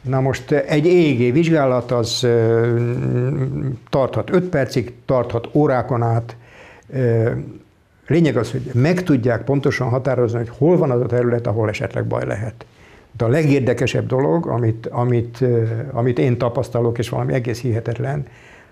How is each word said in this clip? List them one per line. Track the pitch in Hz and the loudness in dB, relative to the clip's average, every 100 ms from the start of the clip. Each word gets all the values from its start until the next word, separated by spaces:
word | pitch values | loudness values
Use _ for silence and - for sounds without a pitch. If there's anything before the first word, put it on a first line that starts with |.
Na | 127 131 | -2 0
most | 135 127 - | 0 -2 -2
egy | 147 - 151 160 | -2 2 2 4
E | |
E | 180 156 | 4 4
G | 123 123 | 4 2
vizsgálat | 135 165 160 135 127 120 | 2 2 4 4 2 0
az, | 123 104 - | -2 0 0
ö, | 123 117 113 117 117 117 120 123 131 127 127 135 131 139 139 127 - | 2 4 4 4 2 0 0 -2 -2 0 0 -2 -4 -4 -6 -8 -4
tarthat | 147 127 117 101 | 0 0 -2 0
öt | 190 180 | 0 0
percig, | 139 131 131 104 - | -2 -2 -2 -4 -12
tarthat | - 131 120 117 - | -2 0 0 -4 -2
órákon | 147 147 127 120 120 | 2 2 2 0 0
át. | 117 113 117 - - - - - - | 0 0 -4 -16 -20 -20 -20 -20 -10
Ö, | 135 123 117 113 - - - - _ _ _ - | -2 2 2 2 -2 -8 -16 -20 _ _ _ 0
lényeg | 147 160 123 | 2 4 2
az, | 113 | -2
hogy | 131 123 | -6 -4
meg | 120 143 180 | 0 2 0
tudják | 180 135 120 110 | 2 2 2 -2
pontosan | - 139 131 - 123 | 0 0 0 -2 -2
határozni, | 123 127 123 120 117 | -2 0 0 0 -2
hogy | 113 - | -6 0
hol | 151 180 | 2 4
van | 156 | 2
az | 120 | 0
a | 123 | 0
terület, | 120 123 120 117 | 0 2 0 -2
ahol | 110 107 | -2 -2
esetleg | 107 - 117 113 | -2 -6 -4 -4
baj | 120 127 | -4 -4
lehet. | 110 113 - - _ - - _ 110 | -6 -8 -10 -20 _ -20 -20 _ -4
De | |
a | 113 | 0
legérdekesebb | 147 151 139 120 117 131 127 110 | 2 4 2 2 0 0 -2 -2
dolog, | 127 147 170 - | 0 0 0 -2
amit, | 120 117 113 - | 0 0 -2 -6
amit, | 120 123 120 120 - | -2 0 0 -2 -2
ö, | 127 117 113 113 143 | 0 2 0 -4 -6
amit | - 123 123 | -2 0 2
én | 143 120 | 0 2
tapasztalok, | 123 135 - 120 117 113 | 0 -2 -4 -2 -2 -2
és | 113 | -4
valami | 123 127 | -4 -2
egész | 139 123 113 | -2 -2 -4
hihetetlen, | 131 113 113 113 123 147 135 - - - - | -4 -4 -4 -6 -6 -6 -8 -16 -20 -20 -20